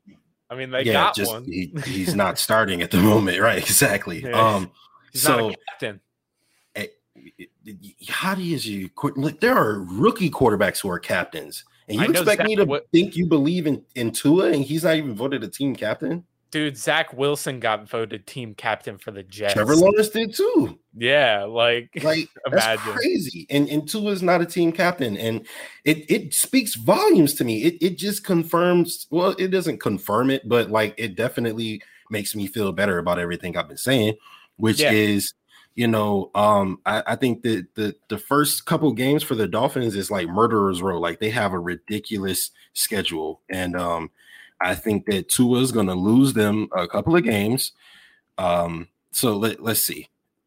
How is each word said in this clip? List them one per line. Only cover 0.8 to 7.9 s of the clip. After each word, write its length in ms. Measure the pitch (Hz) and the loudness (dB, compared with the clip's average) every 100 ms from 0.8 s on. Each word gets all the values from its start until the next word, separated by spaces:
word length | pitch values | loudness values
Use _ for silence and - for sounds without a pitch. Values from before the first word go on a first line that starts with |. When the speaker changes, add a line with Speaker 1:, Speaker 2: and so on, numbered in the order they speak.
Speaker 2:
yeah, 100 | 120 | 2
Speaker 1:
got 220 | 131 185 - | 2 2 0
Speaker 2:
just 160 | - | -4
Speaker 1:
one. 140 | 113 127 | -6 -8
Speaker 2:
he, 260 | 165 90 160 131 | -8 -8 -8 -6
he's 300 | 135 - 101 | -4 -2 0
not 240 | 95 - | 0 0
starting 420 | - 110 104 90 | 0 2 2 -2
at 100 | 85 | 0
the 60 | 95 | 4
<laughs> 40 | |
moment, 380 | 104 107 98 90 | 6 6 4 2
right? 200 | 110 92 | 2 2
Exactly. 640 | - 101 131 101 - 85 | 2 4 4 2 -4 -8
Speaker 1:
Yeah. 320 | 127 113 110 101 | -4 2 4 2
Speaker 2:
Um, 160 | 90 _ _ _ _ | -4 _ _ _ _
Speaker 1:
He's 160 | 131 147 | -2 2
not 120 | 123 | 2
a 40 | |
Speaker 2:
so 120 | 110 92 - | 0 -4 -12
Speaker 1:
captain. 320 | - 120 98 _ _ _ _ _ _ _ - | -10 -10 -10 _ _ _ _ _ _ _ -12
Speaker 2:
eh, 120 | 101 _ _ _ 85 - 90 _ 110 98 101 | -12 _ _ _ -20 -20 -20 _ -20 -20 -20